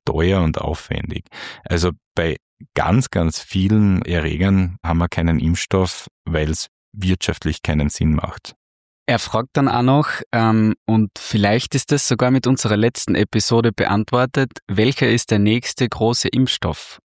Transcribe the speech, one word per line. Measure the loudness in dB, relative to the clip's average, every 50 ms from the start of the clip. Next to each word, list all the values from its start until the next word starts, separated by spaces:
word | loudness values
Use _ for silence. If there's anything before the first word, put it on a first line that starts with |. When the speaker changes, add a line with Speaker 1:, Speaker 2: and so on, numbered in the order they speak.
| -4
Speaker 1:
teuer | -4 -2 0 2 2 2 2
und | 2 0 0 -2
aufwendig. | -4 -6 -6 -6 -6 -8 -8 -8 -6 -8 -8 -10 -12 _ -18 -18 -16 -16 -16 -16 -8
Also | -4 -2 0 0 0 -2 -4 _ _ -4
bei | -2 -2 -2 -2 -4 _ _ _ -20 -20 -8 -4
ganz, | -2 0 2 2 2 2 0
ganz | 0 0 0 0 -2 -4
vielen | -8 -6 -2 0 2 2 4 4 4 4 2 2 0
Erregern | -2 -2 -2 -2 -2 -2 0 2 2 4 2 2 0 -4 -6 -4
haben | -2 0 0
wir | 0 0
keinen | 0 0 0 2 2 2
Impfstoff, | 2 0 0 -2 -2 -2 0 0 0 0 -2 -8 -14 -20 _ _ -8
weil's | -4 -2 -2 -2 -2 -2 -4 -6 -10 _ _ _ _
wirtschaftlich | -10 -4 -2 0 0 0 -2 -4 -6 -4 -4 -4 -4 -4
keinen | -4 -2 0 0 0 -2
Sinn | -2 0 0 0 0
macht. | 0 -2 -4 -8 -12 -18 -20 -20 _ _ _ _ _ _ _ _ _ _
Speaker 2:
Er | -2 -2 -2
fragt | -2 -2 -4 -4 -4 -2 -2
dann | 0 0 2
auch | 2 2
noch, | 2 4 4 4 2 0 -2 -8 -8 -4
ähm, | -2 0 2 2 4 4 4 2 0 -2 _
und | 0 2 2 2 0 -2 -8
vielleicht | -8 -2 0 2 2 2 2 0 0 -2 -2
ist | -2 -2 0
das | 0 0 0 0
sogar | 0 0 2 2
mit | 2 2 2
unserer | 2 0 0 0 0 2 2
letzten | 2 2 0 -2 -4 -2 0
Episode | 0 0 0 0 -2 0 2 2 2 2 2
beantwortet, | 0 0 0 0 0 0 0 0 0 0 0 0 0 -2 -2 -2 -4 -10 -10 -4
welcher | 0 2 2 2 2 2 2 2
ist | 2 0 0 0
der | 2 2
nächste | 4 4 2 0 -2 -4 -4 -2 -2 -2
große | -2 0 0 0 0 0 -2 -2
Impfstoff? | 0 0 0 0 0 -2 -4 -4 -4 -6 -10 -18 -20 -20 _